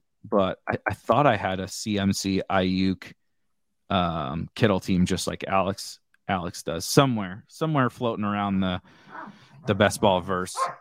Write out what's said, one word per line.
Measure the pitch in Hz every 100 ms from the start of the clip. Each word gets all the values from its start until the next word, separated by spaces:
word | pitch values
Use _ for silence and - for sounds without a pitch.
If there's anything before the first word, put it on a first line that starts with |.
| _ _
but | - 101 92 - -
I, | - 107
I |
thought | 101 - 113 147
I | 104
had | 98 92
a | 98
C | - 110 101
M | 98
C | 95 98 95 -
Ayuk, | 98 92 92 95 92 - - _ _ _ _ _ _ -
um, | 98 85 82 67 78 -
Kittle | - 110 92
team | - 90
just | 90 90 -
like | 85 -
Alex, | 95 95 98 - - _ _ -
Alex | 95 85 -
does | - 82
somewhere, | - 147 139 113 92 101 -
somewhere | - 160 147 123
floating | - 123 107
around | 104 104 101 95
the, | 92 90 - - - - - - - - -
the |
best | 98 101 -
ball | 107 92
verse. | 92 90 92 - - -